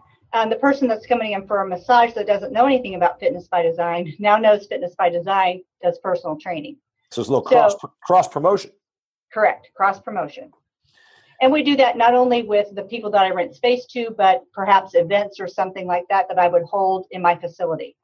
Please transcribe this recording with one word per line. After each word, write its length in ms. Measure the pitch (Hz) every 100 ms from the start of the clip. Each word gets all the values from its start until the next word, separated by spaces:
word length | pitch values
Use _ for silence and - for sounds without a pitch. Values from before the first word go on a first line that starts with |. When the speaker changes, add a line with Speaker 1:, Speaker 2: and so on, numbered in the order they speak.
| _ _ _
Speaker 1:
um, 180 | 226 220
the 60 | -
person 320 | 277 277 254
that's 180 | 214 -
coming 280 | 240 220
in 120 | 196 196
for 160 | 202
a 60 | 196
massage 460 | 180 - 240 240
that 120 | 226 208
doesn't 280 | 202 190
know 120 | 208 262
anything 300 | 254 196 185
about 240 | 175 -
Fitness 300 | 190 180 175
by 140 | 180
Design 500 | 165 165 170 170 175 -
now 200 | 208 214
knows 280 | 220 208 208
Fitness 300 | 233 175 -
by 140 | 180
Design 520 | 170 175 196 185 185 - _
does 160 | 180 170
personal 380 | 196 175 165 156
training. 400 | 190 165 135 139 _ _ _
Speaker 2:
So 100 | -
it's 60 | 104
a 60 |
little 140 | 131 -
Speaker 1:
So 0 |
Speaker 2:
cross, 260 | 247 214 202 - _
cross 260 | - 180 -
promotion. 420 | 147 160 202 - _ _ _ _ _ _
Speaker 1:
Correct. 360 | 214 208 - _ -
Cross 240 | 196 196
promotion. 520 | - 208 156 - - _ _ _ _ _ _ _ _ -
And 100 | 262
we 100 | 302
do 140 | 277 277
that 220 | 247 233
not 180 | 233 247
only 280 | 247 240
with 300 | 214 208 208
the 100 | 196
people 280 | 202 233 208
that 140 | 202 190
I 60 |
rent 220 | 180 175
space 320 | - 240 247 -
to, 240 | 254 226 -
but 260 | 190 185 -
perhaps 420 | - 196 196 196 175
events 460 | 170 202 202 -
or 60 | 180
something 380 | - 185 190 180
like 200 | 180 180
that 200 | 196 185
that 100 | 185
I 80 | 175
would 160 | 175
hold 420 | 170 202 190 190 185
in 100 | 190
my 140 | 175 175
facility. 600 | 175 170 170 151 156 -